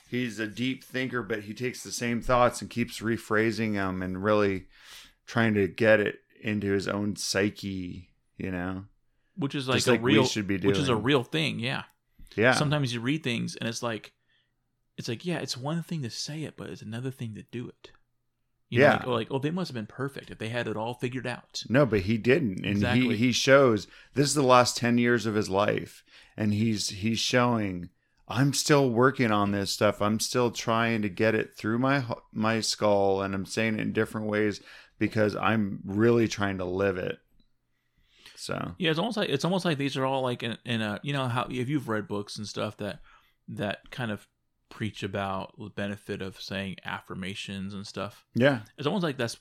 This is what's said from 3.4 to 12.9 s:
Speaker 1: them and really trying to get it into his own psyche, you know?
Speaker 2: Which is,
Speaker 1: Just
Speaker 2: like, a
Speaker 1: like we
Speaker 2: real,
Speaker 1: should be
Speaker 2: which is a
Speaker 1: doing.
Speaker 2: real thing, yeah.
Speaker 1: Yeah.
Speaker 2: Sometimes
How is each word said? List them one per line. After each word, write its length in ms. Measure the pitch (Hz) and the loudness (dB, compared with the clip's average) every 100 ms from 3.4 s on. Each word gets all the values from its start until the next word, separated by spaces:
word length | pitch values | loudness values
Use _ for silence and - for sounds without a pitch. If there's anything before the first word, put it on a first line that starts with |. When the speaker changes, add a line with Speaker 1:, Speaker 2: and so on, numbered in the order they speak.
| 113 107 113 | 2 0 -2
Speaker 1:
them 280 | 101 95 92 | -2 -2 -4
and 200 | 92 92 | -4 -2
really 440 | 104 104 101 95 - - - - - _ - | 2 4 4 0 -8 -20 -20 -20 -20 _ -4
trying 280 | 120 113 | 2 4
to 120 | 104 95 | 4 2
get 340 | - 113 107 | 4 6 6
it 200 | 101 - _ - | 4 -2 _ -10
into 300 | 107 104 98 | -4 -2 2
his 140 | 98 92 | 0 0
own 300 | 101 104 90 | -2 -2 -4
psyche, 920 | - 98 104 - 101 95 90 90 - _ _ - | -2 0 0 -2 -8 -6 -8 -12 -16 _ _ -10
you 140 | 95 | -6
know? 340 | 90 90 95 101 _ _ _ _ - | -4 -4 -6 -12 _ _ _ _ -6
Speaker 2:
Which 180 | 139 | -6
is, 120 | 147 131 | -4 0
Speaker 1:
Just 200 | 123 127 | 2 4
Speaker 2:
like, 80 | |
a 20 | 117 | 4
Speaker 1:
like 40 | |
we 100 | 120 | 6
Speaker 2:
real, 100 | 110 127 | 4 4
Speaker 1:
should 200 | 110 95 | 0 -2
be 120 | 98 | 0
Speaker 2:
which 200 | 98 98 | 2 2
is 100 | 135 | 2
a 40 | |
Speaker 1:
doing. 100 | 113 | 2
Speaker 2:
real 200 | 117 143 | 2 2
thing, 340 | 120 156 160 107 | 0 -4 -4 -4
yeah. 260 | 120 135 - _ _ - - - | -6 -6 -10 _ _ -20 -8 2
Speaker 1:
Yeah. 160 | 120 | 4
Speaker 2:
Sometimes 380 | 123 147 147 131 | 4 2 0 -2